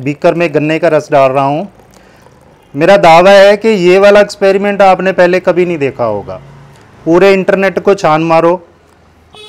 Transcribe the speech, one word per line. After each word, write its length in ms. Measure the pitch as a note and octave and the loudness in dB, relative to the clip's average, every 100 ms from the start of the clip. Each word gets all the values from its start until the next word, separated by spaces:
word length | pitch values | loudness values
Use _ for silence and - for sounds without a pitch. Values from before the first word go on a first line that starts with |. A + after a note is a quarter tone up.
बीकर 340 | C3 C#3+ E3+ | -10 -4 -2
में 200 | E3 E3+ | -2 -4
गन्ने 240 | C#3+ D3+ D#3+ | -4 -4 -2
का 100 | E3 | -2
रस 200 | D3+ C#3+ | -2 0
डाल 180 | C#3+ C3+ | 0 0
रहा 140 | C3+ | 0
हूँ। 240 | C#3 D3+ G3 _ _ _ _ _ _ _ _ _ _ C#3 | -4 -4 -10 _ _ _ _ _ _ _ _ _ _ -2
मेरा 200 | E3+ G3+ | 2 2
दावा 340 | E3+ E3 F#3+ | 4 4 4
है 260 | G3+ G3+ G#3 | 4 4 2
कि 120 | A3+ | -2
ये 300 | G#3 F3 F#3+ | 0 2 2
वाला 220 | G3+ G#3 | 4 2
experiment 600 | G3+ - G3 F#3+ G3+ G3+ | 0 -2 -2 0 -2 0
आपने 300 | F#3+ F#3 F#3+ | 2 2 -2
पहले 280 | F3+ F3 F#3 | 0 0 0
कभी 260 | F#3 F3 F3+ | -2 -2 -4
नहीं 120 | E3 | -4
देखा 260 | C3+ C3 | -6 -4
होगा। 360 | A2+ G2+ F#2 F#2 - - - _ _ - | -6 -6 -10 -16 -20 -20 -20 _ _ -10
पूरे 280 | D#3+ F3 G3 | -2 2 2
internet 460 | F#3+ F#3 F#3+ F#3+ F#3 | 0 -2 -2 -2 -4
को 160 | G3+ | -4
छान 280 | G3 D#3+ D#3 | -2 -2 -2
मारो, 340 | E3 E3 E3+ F3+ - _ _ _ _ _ _ - | 0 0 0 -2 -8 _ _ _ _ _ _ -20